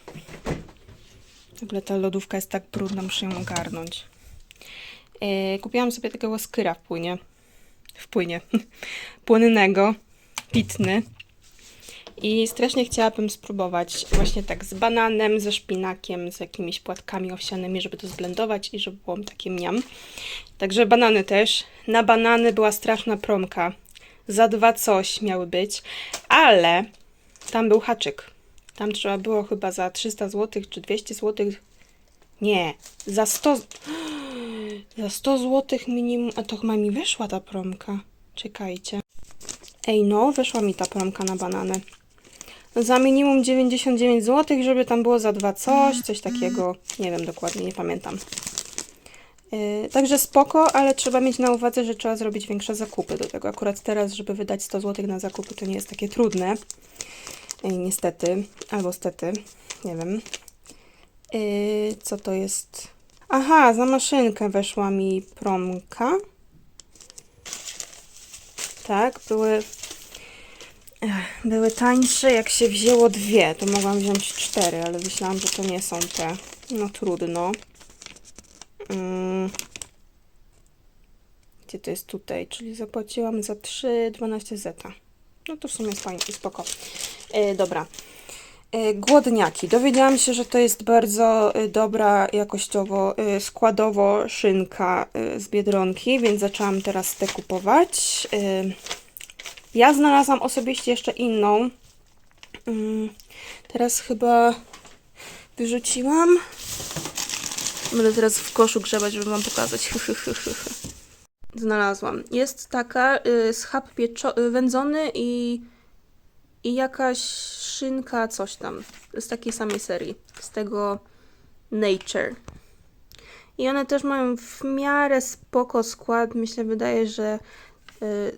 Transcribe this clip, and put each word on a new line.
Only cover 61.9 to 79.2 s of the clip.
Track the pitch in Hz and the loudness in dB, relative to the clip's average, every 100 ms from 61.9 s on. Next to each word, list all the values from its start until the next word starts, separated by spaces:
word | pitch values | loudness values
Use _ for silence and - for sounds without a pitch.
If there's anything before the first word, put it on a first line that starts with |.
| 214 | -6
co | - 202 | -8 -8
to | 196 | -4
jest? | 190 196 - - - - - _ _ - | -4 -2 -6 -10 -16 -18 -20 _ _ 0
Aha, | 269 269 320 254 | 0 6 8 8
za | 226 254 | 6 4
maszynkę | 262 - 285 233 208 208 | 2 2 2 2 2 -2
weszła | 196 202 - 196 | 0 -2 -2 -2
mi | 196 190 190 | 0 0 -2
promka. | 190 - 202 190 180 180 - - 240 381 415 _ _ - - _ - - - - - _ - - - - - - - - - - - - - - - | -4 -8 -2 -2 -2 -8 -12 -4 0 0 -2 _ _ -20 -20 _ -20 -20 -20 -20 -20 _ -14 -14 -14 -14 -16 -16 -20 -20 -20 -20 -20 -12 -12 -12 -4
Tak, | 202 247 - - | 0 0 -2 -4
były, | 220 220 214 214 - - - - - - - - - - - - - | 0 2 0 -2 -12 -16 -16 -18 -20 -20 -20 -20 -20 -20 -20 -20 -8
ech, | 220 196 180 - 226 | -4 -4 -6 -6 -2
były | 220 220 | 2 2
tańsze, | 220 247 254 247 - 269 | 2 2 4 4 4 4
jak | 233 220 | 4 2
się | - 233 | 2 2
wzięło | 202 220 240 233 | 4 4 8 6
dwie, | 202 202 214 156 160 | 4 2 4 4 2
to | 196 | -2
mogłam | 202 196 202 | 0 0 0
wziąć | 196 196 - | 0 -2 -2
cztery, | - - 220 175 165 | -6 -4 0 0 0
ale | 170 175 | -4 -6
myślałam, | 185 - 185 190 | -6 -6 -4 -2
że | 185 | -2
to | - | -2
nie | 190 185 | -4 -4
są | - 170 | -6 -6
te. | 175 - 160 185 - - - | -6 -4 -6 -6 -10 -20 -10
No | 233 202 | -6 -6
trudno. | - 202 170 170 170 175 214 - _ - - - - - - - - - - 415 | -6 -6 -4 -4 -4 -4 -4 -10 _ -20 -20 -20 -20 -20 -20 -20 -20 -20 -20 -8
Mm. | 190 185 185 | -6 -4 -4